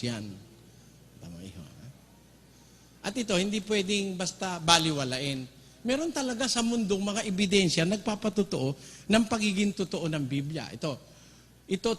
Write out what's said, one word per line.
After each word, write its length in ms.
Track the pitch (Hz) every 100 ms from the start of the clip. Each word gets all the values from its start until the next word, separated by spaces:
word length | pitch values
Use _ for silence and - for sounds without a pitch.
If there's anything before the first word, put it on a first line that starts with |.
yan. 240 | 123 113 104 95 - - - - - - - -
Tama, 160 | 85 85
iho, 240 | 98 92
ha? 240 | 76 - 123 - - - - - - - - - - - -
At 80 | 220
ito, 160 | 220 180
hindi 240 | 202 208
pwedeng 560 | 202 214 190 208 196 180
basta 400 | 180 - 190 175
baliwalain. 960 | 160 170 160 147 131 127 143 135 127 - - -
Meron 320 | 233 269 330
talaga 320 | 294 262 233
sa 160 | 254 240
mundong 400 | 233 233 202 196
mga 200 | 202 202
ebidensya 640 | 220 185 202 196 180 165 165
nagpapatotoo 880 | 208 220 214 - - 196 151 131 143 - - -
ng 160 | 214
pagiging 480 | 220 233 214 190 202
totoo 400 | 190 190 170 160
ng 160 | 156 131
Biblia. 400 | 139 143 160 95
Ito, 240 | 101 160 127 - - - - - -
ito 260 | - 190 233